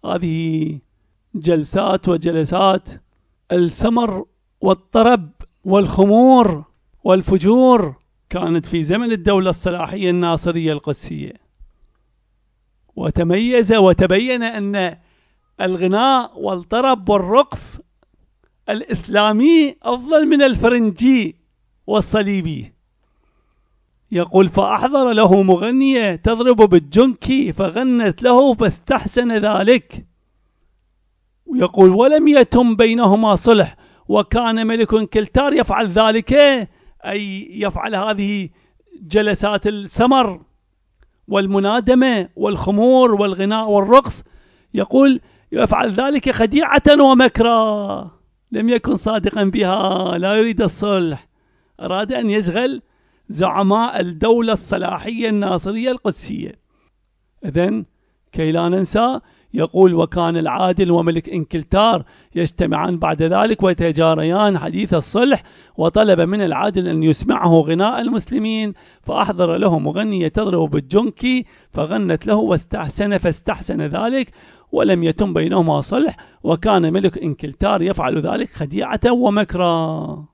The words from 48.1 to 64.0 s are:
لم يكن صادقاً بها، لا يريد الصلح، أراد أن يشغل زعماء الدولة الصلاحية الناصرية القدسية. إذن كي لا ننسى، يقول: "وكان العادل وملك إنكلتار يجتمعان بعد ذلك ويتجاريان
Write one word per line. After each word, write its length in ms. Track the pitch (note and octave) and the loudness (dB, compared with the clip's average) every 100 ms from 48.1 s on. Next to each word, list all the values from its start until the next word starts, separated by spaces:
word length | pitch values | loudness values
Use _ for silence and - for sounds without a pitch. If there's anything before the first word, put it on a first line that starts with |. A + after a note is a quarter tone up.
| _ _ _ _ | _ _ _ _
لم 180 | G#3+ A3+ | -4 0
يكن 260 | B3 A#3+ G3+ | 0 -2 -4
صادقاً 480 | G#3+ A3 F#3+ G#3+ | -2 -2 -2 -2
بها، 760 | G3 F3+ F#3 F#3+ F#3+ F#3+ F#3 F3 | -2 0 -2 0 -2 -2 -4 -4
لا 180 | F#3 G#3+ | -2 0
يريد 260 | A3+ A3 | 0 0
الصلح، 680 | G#3 - G#3 G3 E3+ C#3 _ _ _ _ _ _ | -2 -2 -2 0 -2 -6 _ _ _ _ _ _
أراد 320 | - F#3 G#3 | -8 -6 -4
أن 160 | B3+ A3+ | -4 -2
يشغل 520 | G#3+ F3+ F3+ B3+ C4+ _ _ _ _ _ | -2 -2 -2 -4 -6 _ _ _ _ _
زعماء 720 | D3 F#3 F3 G3 G#3 A#3 - | -4 -2 0 0 2 0 -4
الدولة 520 | F3+ D#3+ A3 A#3 A3+ | -6 -4 0 0 0
الصلاحية 760 | G#3+ - G3 F3+ F3+ - A#3 A#3 | -4 -4 -6 -4 -8 -8 -6 -4
الناصرية 600 | G#3 G3 F3+ F#3+ A3 B3+ | -2 -2 -4 -4 -6 -4
القدسية. 600 | B3+ G#3 - - - - - _ _ _ _ _ _ _ _ G3 | -4 -6 -8 -10 -12 -12 -16 _ _ _ _ _ _ _ _ -6
إذن 400 | D3 F3+ G#3+ - _ _ _ _ | -2 -2 -2 -8 _ _ _ _
كي 200 | - D#3+ | -6 -2
لا 180 | E3 E3+ | 0 0
ننسى، 500 | F#3 F3+ G#3 A#3 C4 _ _ _ | -2 0 0 -2 -4 _ _ _
يقول: 400 | A#3+ D#3+ F3+ F#3+ | -4 -4 4 4
"وكان 440 | E3+ E3 F3+ E3+ E3+ | 4 -2 -2 -2 -2
العادل 540 | D#3+ D3+ F#3 F3+ F#3 | -4 -2 -2 0 2
وملك 380 | E3+ E3+ E3 - | 2 0 -2 -6
إنكلتار 760 | F3+ D#3 E3 - F#3 A3 G#3+ C3 _ _ E3 | -8 -6 -8 -2 0 0 0 -6 _ _ -4
يجتمعان 640 | E3+ - E3+ D#3 F3+ F3 | -4 -2 -2 -2 -4 -2
بعد 220 | D#3+ D#3 | -4 -2
ذلك 420 | D#3+ F#3+ G#3+ A3+ | -2 0 0 0
ويتجاريان 920 | F#3 F3 E3+ D#3 | 0 0 -2 0